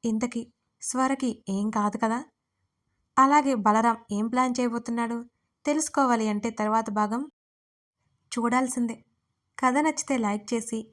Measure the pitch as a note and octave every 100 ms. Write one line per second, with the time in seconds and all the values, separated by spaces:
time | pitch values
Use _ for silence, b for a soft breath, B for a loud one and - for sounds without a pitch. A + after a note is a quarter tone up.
0 | A#3 A3 A#3+ A#3 A#3 _ _ _ - B3+
1 | C4 C4+ C4 - - G3 G#3 G#3+ G#3 G#3
2 | A3 G#3 D3+ _ _ _ _ _ _ _
3 | _ - C4+ D4 C#4 B3 G3+ A3 A3+ A3+
4 | - G#3 A3 B3 B3+ B3 B3 A#3 A#3 A#3
5 | A3+ A#3 A#3+ _ _ _ - D4 D#4 -
6 | C4 A#3 A3 G#3 A#3 A3 G#3+ A3 A3 G#3
7 | G#3 A#3 D4 _ _ _ _ _ _ _
8 | _ _ _ - A#3 B3 C4 B3 A#3 A3+
9 | _ _ _ _ _ - C4 C4 D#4 D#4
10 | - C4+ G#3+ G#3 G#3 A#3 A3 A3+ A3